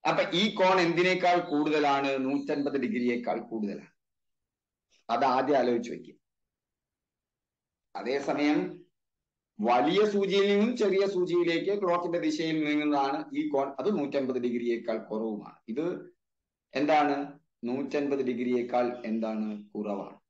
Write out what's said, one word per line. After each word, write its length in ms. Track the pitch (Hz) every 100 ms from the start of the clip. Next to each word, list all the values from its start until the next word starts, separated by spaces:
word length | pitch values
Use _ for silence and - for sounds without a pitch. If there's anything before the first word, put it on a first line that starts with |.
| -
അപ്പൊ 140 | 160 147
ഈ 100 | 165 214 -
കോൺ 200 | 185 190
എന്തിനേക്കാൾ 580 | 170 165 180 185 175 175
കൂടുതലാണ്? 720 | - 147 151 151 147 139 139 135 131
നൂറ്റൻപത് 520 | 139 143 147 139 135
ഡിഗ്രിയേക്കാൾ 540 | 120 120 120 120 - 113
കൂടുതലാണ്. 540 | - 113 101 - - _ _ _ _ _ _ _ _ _ _ _ -
അത് 160 | 117 131
ആദ്യം 320 | 127 135 139
ആലോചിച്ച് 340 | 123 117 -
വെക്കുക. 240 | - - - _ _ _ _ _ _ _ _ _ _ _ _ _ _ _ _ _ -
അതേസമയം 640 | 107 139 - 139 147 160 185 - - _ _ _ _ _ _ -
വലിയ 420 | 107 123 147 190 214
സൂചിയിൽ 400 | 202 196 196 202
നിന്നും 200 | 202 226 240
ചെറിയ 260 | 202 190 196
സൂചിയിലേക്ക് 680 | 185 175 175 170 165 165 202
ക്ലോക്കിന്റെ 380 | 185 170 170 170
ദിശയിൽ 380 | 160 156 165 160 147
നീങ്ങുന്നതാണ് 540 | 151 147 143 139 147 147
ഈ 160 | 139 156
കോൺ, 180 | 143 135 -
അത് 100 | 196 190
നൂറ്റൻപത് 400 | 139 143 127 123
ഡിഗ്രിയേക്കാൾ 580 | 120 117 120 113 107 110
കുറവുമാണ്. 600 | - 107 113 104 - - -
ഇത് 180 | 120 170 - - _ _ _ _ _ _
എന്താണ്? 420 | 131 147 151 143 143 143 - _ _
നൂറ്റൻപത് 580 | 120 131 143 147 143 139 123
ഡിഗ്രിയേക്കാൾ 600 | 117 123 123 120 123 120 - 107
എന്താണ്? 420 | 113 110 110 107 104 104
കുറവാണ്. 480 | 107 104 98 87 -